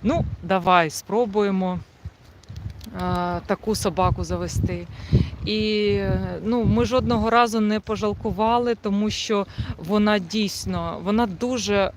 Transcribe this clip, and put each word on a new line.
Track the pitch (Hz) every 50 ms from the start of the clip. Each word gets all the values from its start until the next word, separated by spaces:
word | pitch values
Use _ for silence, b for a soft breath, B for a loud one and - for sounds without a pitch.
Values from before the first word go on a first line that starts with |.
| -
Ну, | 208 302 339 - - - - -
давай, | 170 190 190 170 190 180 175 165 156
спробуємо, | - - - - 196 220 247 214 196 214 208 202 196 190 185 185 180 180 - - - - - - - _ - - - - - - - - - - - - -
е, | - - 185 180 180 180 175 175 175 175 175 -
таку | - 202 - - 214 214
собаку | - - 196 160 185 185 185 175 - 180
завести". | 156 180 175 175 175 - - - 180 180 175 175 170 B B B B B B B B B B -
І, | - 208 214 214 214 214 214 208
е, | 208 202 202 196 190 190 185 190 185 185 170 -
ну, | 214 233 247 226
ми | - 208 226 240
жодного | 208 240 254 214 220 240 220 208 226
разу | 233 233 240 233 214 226
не | 214 208 214 214
пожалкували, | - - 220 196 208 208 202 - - 226 190 175 220 220 233 240 240 240 233
тому | 220 - 214 196 202 214 214
що | 202 - - - 220 202 196 B B B B B B B
вона | 160 160 202 208 208 208 214 208
дійсно, | 180 165 196 220 214 190 - - - - 185 175 170 170 165 165 165
вона | 185 208 220 233
дуже | 214 180 156 233 247 254 247 196 196 208 202 190 - -